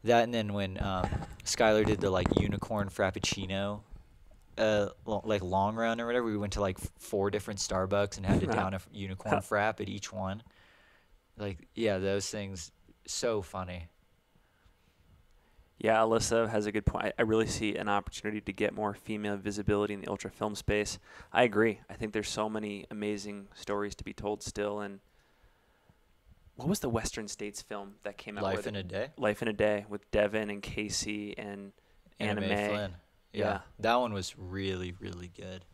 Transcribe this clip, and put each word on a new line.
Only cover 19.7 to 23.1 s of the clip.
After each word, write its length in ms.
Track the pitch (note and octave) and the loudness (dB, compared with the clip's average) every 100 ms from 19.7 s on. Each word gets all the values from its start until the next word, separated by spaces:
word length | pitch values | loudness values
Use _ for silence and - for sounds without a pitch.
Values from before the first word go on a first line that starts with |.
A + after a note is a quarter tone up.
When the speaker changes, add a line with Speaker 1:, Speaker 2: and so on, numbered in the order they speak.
| G#2 G#2 | 4 2
Speaker 2:
in 60 | G2+ | -2
the 60 | - | -6
ultra 240 | G2+ G2+ | -6 -6
film 240 | - G#2+ | -4 -4
space. 460 | G2+ - G#2 G#2 - - - - | -2 2 2 2 -4 -12 -20 0
I 100 | - | 4
agree. 380 | B2 G#2 A2+ G2 - | 6 6 4 2 -8
I 40 | |
think 180 | G2+ A2 | -8 -4
there's 160 | G#2+ G2+ | -2 -2
so 200 | - G#2+ | -2 -2
many 380 | G#2+ G#2+ G2+ - | -2 -6 -8 -10
amazing 560 | G#2+ G#2 | -4 -2